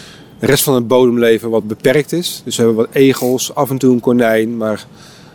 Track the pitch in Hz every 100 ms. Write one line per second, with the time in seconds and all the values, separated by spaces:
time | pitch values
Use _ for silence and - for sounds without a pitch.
0 | - - - - 127 123 - 127 117 127
1 | 127 117 117 110 117 110 107 107 139 143
2 | 139 160 180 - - - 113 110 123 143
3 | 135 127 127 127 - - 135 135 127 123
4 | 120 120 117 110 110 117 110 104 - -
5 | - - -